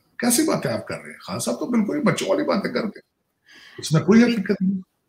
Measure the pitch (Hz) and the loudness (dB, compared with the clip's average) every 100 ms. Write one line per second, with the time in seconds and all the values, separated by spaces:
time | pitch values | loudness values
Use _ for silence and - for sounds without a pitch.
0 | _ - 240 233 - - 131 110 - - | _ -4 0 2 2 0 -2 -4 -6 -12
1 | 73 - - 92 233 247 302 240 208 294 | -12 -18 -10 -6 -6 -4 -2 0 0 0
2 | 226 - - - - 214 - 240 98 - | 0 0 0 0 2 0 0 -4 -6 -10
3 | _ _ _ _ _ - - - - 156 | _ _ _ _ _ -20 -20 -14 0 2
4 | 156 226 240 233 190 196 190 190 - _ | 6 6 6 2 -2 0 0 -2 -8 _